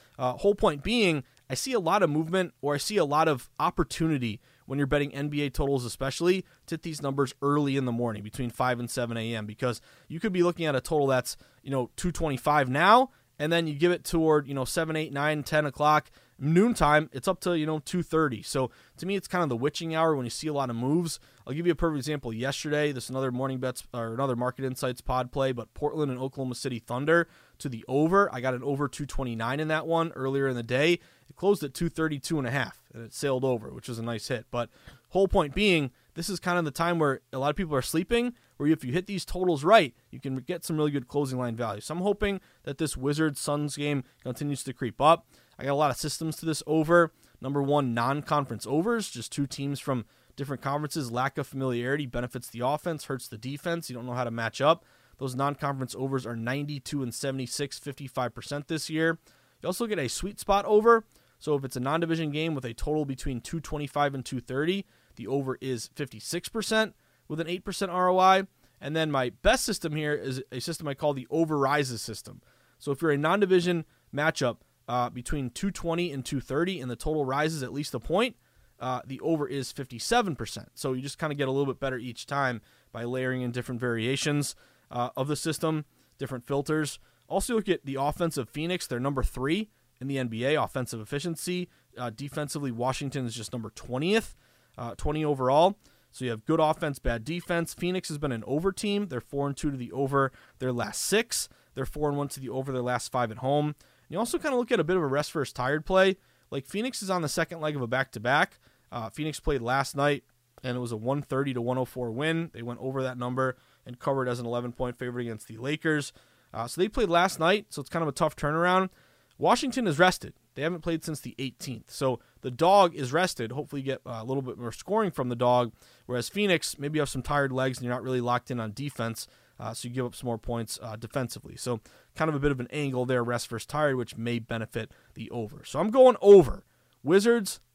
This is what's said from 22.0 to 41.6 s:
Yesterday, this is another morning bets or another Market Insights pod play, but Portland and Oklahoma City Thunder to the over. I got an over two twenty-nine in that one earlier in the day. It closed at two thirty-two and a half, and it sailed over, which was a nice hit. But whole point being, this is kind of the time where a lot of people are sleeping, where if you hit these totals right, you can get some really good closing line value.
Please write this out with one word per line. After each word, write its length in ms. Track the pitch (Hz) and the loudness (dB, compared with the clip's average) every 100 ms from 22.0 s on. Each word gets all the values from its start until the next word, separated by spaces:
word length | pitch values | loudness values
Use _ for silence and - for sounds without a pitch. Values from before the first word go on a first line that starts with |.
| 131 147 127 | -2 -4 -4
Yesterday, 600 | 113 131 - 151 147 147 | -4 -2 -2 0 2 2
this 140 | 131 - | 0 -6
is 40 | |
another 220 | 131 131 | -2 -2
morning 260 | 123 135 131 | 0 -2 -2
bets 260 | 127 120 - | -4 -6 -8
or 220 | 123 113 | -6 -4
another 220 | 117 139 120 | -2 0 0
Market 300 | 123 - 131 | -2 -2 -6
Insights 360 | 131 127 123 | -4 -4 -4
pod 300 | - 127 123 | -2 -2 -2
play, 200 | 143 135 | 0 0
but 220 | 120 - | -2 -8
Portland 380 | - 147 151 143 | -4 -4 -2 -2
and 100 | 127 | -2
Oklahoma 320 | 131 139 127 | -6 -6 -6
City 240 | 120 135 117 | -4 -6 -6
Thunder 500 | - 123 147 170 165 - _ - | -6 -2 4 4 2 -6 _ -10
to 120 | 139 | -8
the 140 | 113 - | -8 -2
over. 440 | 135 160 196 202 | 2 4 4 4
I 80 | 123 | 2
got 140 | 131 | -2
an 80 | 123 | 0
over 260 | 131 139 143 | -2 -2 -2
two 200 | - 139 | -4 -4
twenty-nine 520 | - 127 113 113 139 | -2 -2 -2 -2 -2
in 100 | 156 | 0
that 180 | 156 151 | 0 2
one 240 | 165 165 | 2 0
earlier 360 | - 131 139 135 | -2 -2 2 0
in 80 | 123 | 0
the 60 | |
day. 380 | 117 127 165 175 - _ - | 0 2 4 2 -2 _ -20
It 80 | - | -2
closed 280 | 190 208 | 2 2
at 100 | 139 | 0
two 160 | - 165 | -2 -2
thirty-two 480 | - 160 143 - 160 | 0 -2 -2 -2 -2
and 100 | 123 | 0
a 40 | |
half, 300 | 135 107 - _ | -2 -4 -8 _
and 100 | 113 | -16
it 100 | 113 | -14
sailed 320 | - 143 127 131 | -4 0 2 2
over, 260 | 120 - | 0 -4
which 160 | 120 - | -14 -10
was 120 | 113 | -6
a 40 | |
nice 240 | 113 117 - | -4 -6 -4
hit. 180 | 120 - | -6 -4
But 200 | 120 117 _ - - _ | -6 -6 _ -20 -20 _
whole 180 | 185 196 | 2 4
point 260 | 196 147 | 4 2
being, 380 | 160 208 165 135 _ _ - | 4 4 4 2 _ _ -8
this 140 | 170 | -6
is 100 | 180 | -4
kind 180 | 180 175 | 0 0
of 80 | 156 | 0
the 60 | |
time 260 | - 170 170 | 0 2 4
where 240 | 156 147 _ | 2 0 _
a 60 | 135 | -4
lot 140 | 139 | -2
of 40 | 147 | 0
people 200 | 175 139 | 0 0
are 80 | |
sleeping, 500 | - 160 185 233 247 240 _ - | 0 -2 2 0 0 -4 _ -2
where 120 | 147 | 2
if 140 | 156 | 2
you 100 | 127 | 0
hit 140 | 160 190 | -2 -2
these 180 | 190 - | -6 -4
totals 380 | 180 180 151 | 0 2 2
right, 300 | 156 220 139 - - | 8 8 6 -2 -18
you 80 | 139 | -10
can 160 | 139 131 | -6 -6
get 260 | 123 175 | -6 -6
some 140 | - 156 | -4 0
really 140 | 151 | 0
good 160 | 143 135 | 0 -2
closing 300 | 143 135 127 | -2 -2 -2
line 160 | 123 | -4
value. 260 | 113 | -4